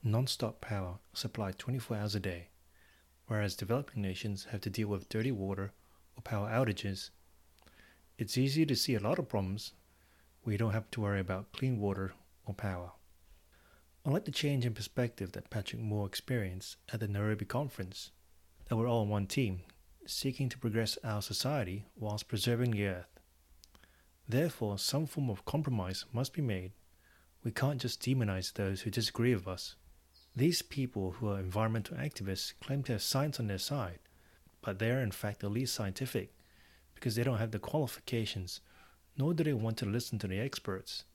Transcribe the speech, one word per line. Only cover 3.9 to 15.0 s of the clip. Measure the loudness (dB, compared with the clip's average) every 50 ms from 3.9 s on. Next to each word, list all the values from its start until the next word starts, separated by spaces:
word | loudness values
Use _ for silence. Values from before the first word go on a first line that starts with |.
| -4 -2
nations | -2 0 -2 -2 -2 -4 -4 -4 -6 -6
have | -8 -4
to | -4 -4
deal | -2 -2 0 0
with | 0 -2 -4 -4
dirty | -2 -2 0 0
water | 0 0 0 -2 -2 -2 -4 -6 -6 -12 -20 -20 -20 -20 -20 -20 _ -16
or | -8
power | -4 -2 -2 -2 0
outages. | 2 2 2 2 0 -2 -2 -4 -4 -4 -6 -12 -14 -20 -20 -20 -20 -20 -20 -20 _ -20 _ -20 -20 -20 -20 -20 -20 -20 _ -20 -6 _
It's | -6 -2 2
easy | 2 4 4 6 4 4
to | 4 4
see | 2 4 2 2
a | 2
lot | 4 2 2 2
of | 0 0
problems | 0 0 0 2 -2 -4 -6 -10 -14 -16 -20 _ -20 _ -20 _ -20 _ -20 _ _ _ -4
we | -2 0 2
don't | 2 2
have | 2 0 0 -2
to | -4 -2
worry | 0 2 2 2
about | 2 0 -2 -4 -4 -8
clean | -6 -2 0 0 2 2
water | 2 0 0 0 -2 -4 -4 -10 -20 -20 -20 -16 -8 -8
or | -8
power. | -4 -2 -2 -2 -2 -6 -8 -12 -16 -20 -20 -20 -20 -20 -20 -20 -20 _ -20 -20 -20 -20 -20 -20 -20 -20 _ -20 -6 0
I | 2
like | 2 2 2
the | 0
change | -2 0 2 2 4 4 2
in | 2 0
perspective | -2 -6 -6 0 0